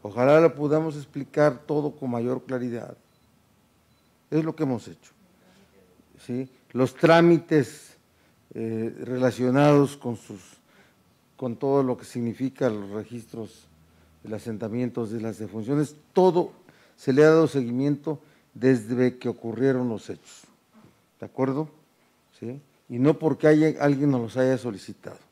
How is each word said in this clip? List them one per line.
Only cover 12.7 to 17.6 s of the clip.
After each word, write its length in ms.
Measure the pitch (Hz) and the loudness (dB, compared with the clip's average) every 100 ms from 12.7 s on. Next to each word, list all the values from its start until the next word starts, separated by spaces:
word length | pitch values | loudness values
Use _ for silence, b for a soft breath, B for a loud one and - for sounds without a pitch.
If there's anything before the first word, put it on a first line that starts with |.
los 200 | 107 98 | -2 -8
registros, 760 | 107 104 120 107 113 107 - _ _ b b b b | -12 -12 -16 -16 -14 -14 -18 _ _ b b b b
el 100 | 107 | -12
asentamiento 720 | 107 117 107 117 117 123 120 110 | -10 -10 -8 -6 -6 -6 -6 -8
de 140 | 113 | -8
las 180 | 110 98 | -8 -10
defunciones, 560 | 107 110 107 147 147 - _ | -12 -10 -4 -2 -2 -8 _
todo 400 | - 185 170 - - b b b b | 2 4 4 -2 -10 b b b b
se 160 | - | 0
le 100 | 135 | 6
ha 40 | 156 | 6
dado 180 | 160 156 | 6 4
seguimiento 760 | 139 | 0